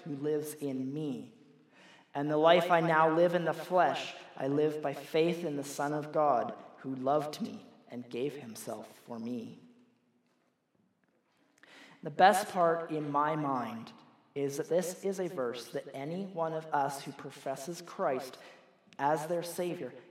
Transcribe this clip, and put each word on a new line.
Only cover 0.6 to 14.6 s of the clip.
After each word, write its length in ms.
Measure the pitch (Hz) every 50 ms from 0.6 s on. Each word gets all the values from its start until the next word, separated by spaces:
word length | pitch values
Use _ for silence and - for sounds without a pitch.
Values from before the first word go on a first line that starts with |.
| 143 139 131 131 131 131
me. 400 | 139 156 156 147 127 113 107 - - - - - - - _ _ _ - - - - - - _
And 160 | - 143 143 151
the 100 | 151 151
life 340 | 156 165 175 180 175 180
I 80 | 180 165
now 340 | 165 165 160 156 160 165 156
live 220 | 170 175 175 170
in 80 | 175 165
the 80 | 160
flesh, 640 | 151 160 151 - 180 180 165 143 127 - - - - - - - -
I 120 | - 135 135
live 340 | 143 151 151 151 147 156
by 120 | 151 143 135
faith 500 | 143 139 - - 160 165 170 165 170 170
in 120 | 160 143
the 60 | 143
Son 300 | 143 - - - 143 143
of 180 | 151 151 147 151
God, 440 | - 160 151 147 131 117 110 120 - - - - - -
who 180 | - 131 135
loved 440 | 127 127 135 147 151 147 151 147 -
me 240 | 220 - 220 98 - - - - _ -
and 200 | 127 120 120 120
gave 260 | 120 117 135 - -
himself 580 | 147 123 113 107 - - 123 113 107 107 - - - -
for 160 | - 120 113
me." 400 | 113 117 123 117 110 117 - - - - - _ _ _ _ _ _ _ _ _ _ _ _ _ _ _ _ _ _ _ _ _ _ _ _ _ _ _ _ _ _ _ _ _ _ _ _ _ - - - - - - - _
The 80 | - 160
best 380 | 147 - 185 196 208 202 208 -
part 420 | - 185 170 165 165 165 165 160
in 220 | 156 151 151 147
my 240 | 143 143 147 151 160
mind 560 | 156 147 139 135 127 117 113 110 113 113 - - - - - _ _ _ _ _
is 220 | 143 139 139 139
that 140 | 143